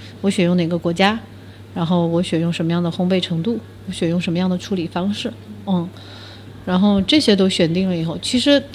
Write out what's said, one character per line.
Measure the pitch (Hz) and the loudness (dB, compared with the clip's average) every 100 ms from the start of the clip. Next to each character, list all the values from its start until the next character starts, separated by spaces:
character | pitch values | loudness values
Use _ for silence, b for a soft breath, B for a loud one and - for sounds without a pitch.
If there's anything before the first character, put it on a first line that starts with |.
| B B | B B
我 | 202 | -2
选 | 196 | 2
用 | 175 180 | 2 2
哪 | 165 | 2
个 | 175 | 0
国 | 170 | -2
家， | 170 196 226 - B B B - | 2 2 0 -8 B B B -10
然 | 180 | -4
后 | 165 180 170 | 0 2 2
我 | 170 | 0
选 | 185 165 | 0 0
用 | 170 | 0
什 | 170 | 0
么 | 165 | 0
样 | 170 | 0
的 | 170 | 0
烘 | 175 180 | 0 2
焙 | 190 | 2
程 | 180 165 | 0 -2
度， | 202 226 - - - | -2 -4 -6 -16 -10
我 | |
选 | 185 165 | -2 0
用 | 175 | 0
什 | 170 | 0
么 | 170 | 0
样 | 185 | 0
的 | 180 | 0
处 | - 185 | -2 -4
理 | 165 | -2
方 | 175 196 | -2 -2
式。 | 208 - - - - 196 | -2 -6 -10 -14 -10 -2
嗯， | 180 175 B B B B B B - 190 | -2 -2 B B B B B B -12 0
然 | 180 | 4
后 | 208 196 | 4 4
这 | 190 311 | 4 4
些 | 247 | 6
都 | 196 190 | 4 4
选 | 190 165 | 4 2
定 | 175 190 | 2 0
了 | 170 | 0
以 | |
后， | 165 175 | -4 -6
其 | - 247 | -2 0
实 | 285 285 277 | 4 4 2